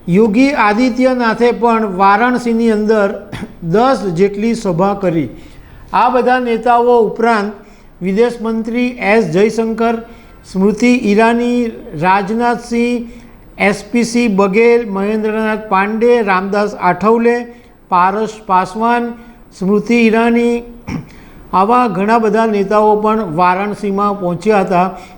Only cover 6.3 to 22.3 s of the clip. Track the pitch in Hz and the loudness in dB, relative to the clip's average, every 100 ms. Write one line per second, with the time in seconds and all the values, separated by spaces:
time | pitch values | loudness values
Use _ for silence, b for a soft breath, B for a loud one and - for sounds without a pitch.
6.3 | 254 247 226 240 240 240 240 202 196 226 | 0 0 -2 2 2 4 2 2 0 0
7.3 | 220 208 208 B B B - 180 190 240 | 0 -2 -8 B B B -8 -2 0 0
8.3 | 233 220 226 226 240 247 240 190 226 185 | -2 -6 -4 -2 0 -2 -2 0 2 2
9.3 | 170 220 233 226 226 233 226 - B B | 2 0 0 -4 -2 -2 -2 -8 B B
10.3 | B - 185 196 208 247 247 208 202 226 | B -8 0 0 2 2 2 2 2 2
11.3 | 240 240 247 233 233 233 160 180 196 190 | 2 0 -2 -2 -6 -12 -4 0 0 0
12.3 | 226 240 233 - 233 240 240 233 B B | -2 -2 -2 -4 -2 -2 -2 -6 B B
13.3 | B B - 190 196 - 240 233 240 240 | B B -2 -2 -2 -2 -2 0 0 0
14.3 | 190 196 202 233 240 220 190 202 220 214 | 2 2 4 4 4 0 -4 -2 -2 -2
15.3 | 214 220 214 214 190 202 220 240 240 202 | -2 -2 -4 -2 -2 0 0 2 2 2
16.3 | 185 196 202 208 - 180 175 208 233 233 | 0 0 -2 -2 -2 -2 0 2 2 2
17.3 | 240 240 B B B - 185 185 202 214 | 0 -6 B B B -2 2 2 0 -6
18.3 | - - 185 185 220 226 240 240 233 B | -8 -2 -2 -2 -2 -2 -2 -4 -10 B
19.3 | B B - 185 208 208 233 226 226 233 | B B -6 0 0 2 2 4 2 2
20.3 | 240 240 240 - - - - - B B | 2 0 -2 -6 -16 -12 -10 -12 B B
21.3 | B B 180 202 247 247 180 202 233 220 | B B 0 2 2 0 -2 0 0 2